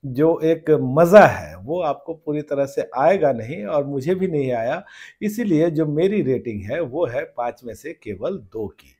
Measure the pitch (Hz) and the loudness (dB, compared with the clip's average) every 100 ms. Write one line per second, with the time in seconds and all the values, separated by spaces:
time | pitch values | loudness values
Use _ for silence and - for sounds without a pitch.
0 | 143 123 156 165 160 165 156 151 131 139 | -8 0 2 2 0 0 2 2 2 2
1 | 170 202 165 95 78 82 101 175 160 139 | 8 10 8 4 -10 -16 -8 -6 -4 -4
2 | - 156 - 151 147 139 139 143 131 123 | -8 -10 -6 -6 -4 -4 -2 -2 -6 0
3 | 147 196 151 120 113 147 101 147 139 139 | 2 4 2 0 -6 -10 -4 -2 -2 -4
4 | 135 185 185 156 131 123 113 160 - - | -2 -2 0 0 -2 -2 -2 -4 -8 -20
5 | - _ 208 214 220 156 170 156 156 147 | -20 _ -6 -4 0 2 2 0 -2 0
6 | 185 208 131 123 123 104 95 151 151 135 | 0 0 0 -2 -4 -8 -6 -6 -6 -4
7 | 160 123 156 - 120 117 120 104 147 165 | -4 -4 -8 -6 -8 -8 -16 -14 -14 -14
8 | 113 95 131 196 104 110 104 _ - | -12 -8 -8 -8 -10 -10 -10 _ -20